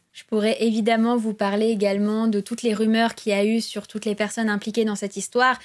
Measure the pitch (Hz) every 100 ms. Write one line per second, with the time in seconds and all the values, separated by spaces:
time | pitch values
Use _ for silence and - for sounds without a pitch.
0 | _ - - 214 214 - 226 220 220 226
1 | 226 240 220 208 202 208 220 214 202 202
2 | 208 220 226 208 196 233 233 214 220 226
3 | 226 - 220 196 208 226 220 214 - 214
4 | 214 202 208 226 220 208 220 220 214 202
5 | 202 - - 240 254 247